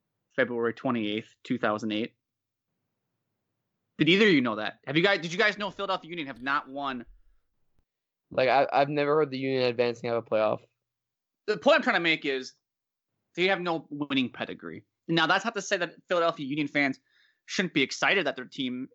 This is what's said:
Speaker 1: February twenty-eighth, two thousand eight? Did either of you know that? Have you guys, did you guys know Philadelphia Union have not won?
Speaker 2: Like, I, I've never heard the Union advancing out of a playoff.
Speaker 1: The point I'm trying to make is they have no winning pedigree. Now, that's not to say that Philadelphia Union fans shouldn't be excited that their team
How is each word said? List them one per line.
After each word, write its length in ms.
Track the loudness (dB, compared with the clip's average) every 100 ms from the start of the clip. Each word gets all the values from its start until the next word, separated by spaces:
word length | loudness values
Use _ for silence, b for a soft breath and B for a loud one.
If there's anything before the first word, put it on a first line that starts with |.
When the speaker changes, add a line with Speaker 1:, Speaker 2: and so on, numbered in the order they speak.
| _ _ _ -2
Speaker 1:
February 380 | -2 0 -2
twenty-eighth, 600 | -2 -2 -2 -2 -4 -8 _
two 140 | -6 -2
thousand 340 | 0 -2 -2
eight? 220 | -4 -6 _ _ _ _ _ _ _ _ _ _ _ _ _ _ _ _ _ _ 0
Did 100 | 4
either 160 | 6 6
of 80 |
you 80 | 6
know 140 | 2 -2
that? 240 | -6 -8 -2
Have 120 | 2
you 60 |
guys, 180 | 2 0
did 100 | -2
you 60 | 0
guys 200 | 0 0
know 120 | -8
Philadelphia 400 | -8 -6 -6 -6
Union 180 | -10 -10
have 140 | -8
not 260 | -4 -4 -4
won? 380 | -8 -6 -6 -12 -20 _ _ _ _ _ _ _ _ _ _ _
Speaker 2:
Like, 200 | 0 4
I, 180 | 4 4
I've 160 | 2 2
never 260 | 0 2 2
heard 160 | 0
the 60 | -2
Union 260 | -2 0
advancing 460 | 0 2 -2 -2 -4
out 80 | -4
of 80 | 0
a 40 |
playoff. 300 | 0 2 0 _ _ _ _ _ _ _ _ -6
Speaker 1:
The 80 | 0
point 220 | 4 4
I'm 40 |
trying 120 | 4 2
to 60 |
make 240 | 2 0 0
is 280 | -4 -6 _ _ _ _ _ _ _ _ -2
they 120 | 0
have 140 | 0
no 260 | 0 -4 -6
winning 400 | -8 -2 0 -2
pedigree. 540 | -4 -8 -8 -12 -14 _ _ -2
Now, 200 | 2 4
that's 180 | 2 0
not 100 | -6
to 60 |
say 160 | -4 -2
that 160 | -4 -8 _
Philadelphia 360 | 2 2 0 -6
Union 220 | -4 -2
fans 320 | 0 0 -2 _ _ _ _ -8
shouldn't 280 | -4 0
be 100 | 0
excited 420 | 0 0 2 2 0
that 100 | -4
their 80 |
team 460 | -10 -6 -6 -6 -10